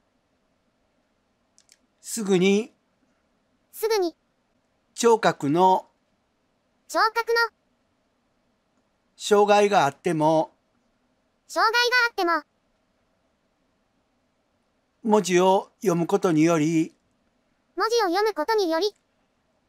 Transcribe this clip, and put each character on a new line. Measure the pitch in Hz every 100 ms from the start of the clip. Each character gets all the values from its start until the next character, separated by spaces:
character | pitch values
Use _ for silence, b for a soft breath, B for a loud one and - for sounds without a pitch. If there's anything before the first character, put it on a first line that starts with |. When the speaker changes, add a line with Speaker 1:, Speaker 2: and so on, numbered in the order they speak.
| _ _ _ _ _ _ _ _ _ _ _ _ _ _ _ _ _ _ _ _
Speaker 1:
す | - 233
ぐ | 196 185
に、 | 190 202 240 _ _ _ _ _ _ _ _ _ _
Speaker 2:
す | - 427
ぐ | 440
に、 | 349 - _ _ _ _ _ _ _
Speaker 1:
聴 | - 233 220
覚 | 185 - 143
の、 | 165 185 185 - _ _ _ _ _ _ _ _ _ _
Speaker 2:
聴 | 330
覚 | 440 440
の、 | 453 466 466 _ _ _ _ _ _ _ _ _ _ _ _ _ _ _ _
Speaker 1:
障 | _ - 208 208
害 | 208 202
が | 196
あ | 139
っ |
て | - 180
も、 | 156 151 160 - _ _ _ _ _ _ _ _ _ _
Speaker 2:
障 | 320 440
害 | 466 494 494 466 403
が | 349
あ | 320
っ |
て |
も、 | - _ _ _ _ _ _ _ _ _ _ _ _ _ _ _ _ _ _ _ _ _ _ _ _ _
Speaker 1:
文 | 226 214
字 | 180 175
を | 190 190 - _
読 | 202 170
む | 165
こ | 196
と | 190
に | 156
よ | 165 165
り、 | 151 160 165 _ _ _ _ _ _ _ _ -
Speaker 2:
文 | 427
字 | 466
を | 381
読 | 359 427
む |
こ | 403 403
と |
に | 440 349
よ | 320
り、 | 415 _ _ _ _ _ _ _